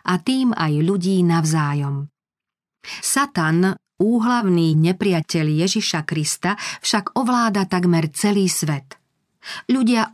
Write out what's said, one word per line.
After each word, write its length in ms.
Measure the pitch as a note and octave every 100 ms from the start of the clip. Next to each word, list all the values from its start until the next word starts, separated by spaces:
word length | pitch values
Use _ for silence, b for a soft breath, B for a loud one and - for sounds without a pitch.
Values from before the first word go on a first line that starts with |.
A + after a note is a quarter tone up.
a 120 | - F3+
tým 400 | - C4 B3 -
aj 160 | D#3+ D3
ľudí 400 | E3 G3 F3+ F#3
navzájom. 880 | F3 E3 D#3 D#3+ D3 C#3+ C#3 C#3+ D3 _ _ _ _ _ _ _ B B
Satan, 800 | - C4+ C#4+ - D#3 E3 F#3 - _ -
úhlavný 720 | G#3 A#3+ A3+ A#3+ G3 E3+ E3
nepriateľ 720 | D#3 E3 F#3 G3+ E3+ - E3+ D3+ D3+ F#3+
Ježiša 320 | A3 - D#3+
Krista, 560 | D3+ D#3 D3 - - - B B
však 320 | - G#3 G3
ovláda 560 | - B3 B3 A3+ G3+ F#3+
takmer 400 | F#3 F3 E3 D#3
celý 400 | - G#3 G3+ F#3
svet. 480 | - D#3 C#3 - - _ _ _ _ B B -
Ľudia 400 | C4 A#3 A#3 -